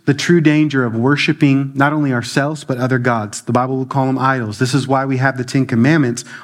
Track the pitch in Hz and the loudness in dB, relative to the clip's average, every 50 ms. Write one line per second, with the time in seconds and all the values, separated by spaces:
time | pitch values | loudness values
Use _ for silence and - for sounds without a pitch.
0 | _ 165 139 143 - - 175 175 147 151 151 151 156 147 135 135 127 117 110 113 | _ -2 -2 0 2 2 4 4 4 4 4 4 2 2 2 0 0 0 0 0
1 | 117 135 143 139 - - 151 - 151 139 135 135 139 135 139 139 139 147 156 151 | 0 2 2 2 0 -2 0 2 2 2 2 2 0 -2 0 0 0 2 2 0
2 | 147 139 127 120 113 - - 147 139 147 156 143 - - 131 120 131 123 131 127 | 0 0 0 -2 -4 -4 -2 -2 -2 -2 -4 -6 -6 -6 -4 -4 -2 0 0 0
3 | 123 123 117 113 104 104 - - - - 117 120 127 127 135 131 131 131 - 139 | 0 0 0 -2 -2 -6 -8 -10 -4 -2 0 0 0 0 -2 -4 -6 -4 -2 -2
4 | 131 135 131 131 127 135 135 127 113 107 101 - 131 123 147 143 139 135 135 135 | 0 0 0 0 0 0 0 0 -2 -6 -4 -2 -2 0 0 0 0 0 0 0
5 | 135 135 135 123 131 - - 127 123 - - 135 127 123 123 113 117 139 165 160 | 0 0 -2 0 0 0 0 -2 -4 -2 -2 -2 0 0 2 2 4 4 4 4
6 | 139 120 117 117 - - - - | 2 0 -2 -6 -8 -12 -16 -20